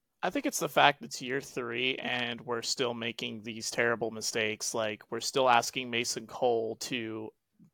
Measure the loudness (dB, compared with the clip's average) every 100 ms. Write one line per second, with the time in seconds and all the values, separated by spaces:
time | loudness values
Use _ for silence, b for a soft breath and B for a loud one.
0 | _ _ -2 0 -2 0 2 6 6 6
1 | -2 -8 -4 -4 -4 -6 -4 0 0 0
2 | -2 -2 -2 -4 -4 -4 -2 0 0 -2
3 | -6 -6 -8 -8 -10 -8 -4 2 2 2
4 | -2 -4 -4 0 0 0 -4 0 -2 -2
5 | -8 -6 -2 4 6 6 4 -2 -2 -2
6 | 0 -4 -8 0 2 2 0 -4 -4 -4
7 | -4 -6 -10 -14 _ _ -20